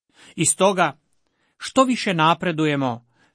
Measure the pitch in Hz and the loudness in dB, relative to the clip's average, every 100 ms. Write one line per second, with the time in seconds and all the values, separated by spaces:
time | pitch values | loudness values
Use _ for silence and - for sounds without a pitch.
0 | _ _ - - 156 - 190 185 160 - | _ _ -14 -4 -4 2 0 2 -2 -4
1 | _ _ _ _ _ _ - - 262 233 | _ _ _ _ _ _ -4 0 2 0
2 | 208 170 156 170 185 156 156 143 131 117 | -2 2 2 2 -2 -2 -2 0 -2 -6
3 | - _ _ | -12 _ _